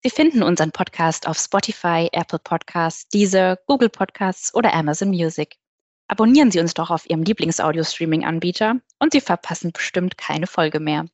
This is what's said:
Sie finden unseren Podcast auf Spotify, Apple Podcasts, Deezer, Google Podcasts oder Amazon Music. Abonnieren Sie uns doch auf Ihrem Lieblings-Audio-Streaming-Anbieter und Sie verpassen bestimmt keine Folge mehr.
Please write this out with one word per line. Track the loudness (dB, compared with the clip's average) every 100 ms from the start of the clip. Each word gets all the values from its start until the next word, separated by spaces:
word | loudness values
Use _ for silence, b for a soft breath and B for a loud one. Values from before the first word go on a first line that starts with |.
Sie | -4
finden | 2 2 4
unseren | 2 2 0
Podcast | -2 -8 0 -2 0 -6
auf | -6
Spotify, | -2 -2 -2 -4 -2 0 0
Apple | -2 -4 -8
Podcasts, | -4 -6 -4 -4 -4 -4 -4
Deezer, | 0 2 4 2 0 _
Google | 2 2
Podcasts | 0 -6 -2 -4 -4 -4
oder | 0 2
Amazon | 0 -2 -2 -2
Music. | 0 -2 -4 -8 -10 _ _ _ _ _
Abonnieren | 2 6 8 6
Sie | 4
uns | 0
doch | -2 -2
auf | -4 -2
Ihrem | -2
Lieblings-Audio-Streaming-Anbieter | 0 0 -2 0 -2 -2 -4 -4 -2 0 0 -2 -4 -2 0 -2 _ _
und | 2
Sie | 2
verpassen | 0 -4 -4 -8 -8
bestimmt | -6 -6 -4 -4 -6
keine | -6 -6 -4
Folge | -2 0 -2
mehr. | -2 -4 -6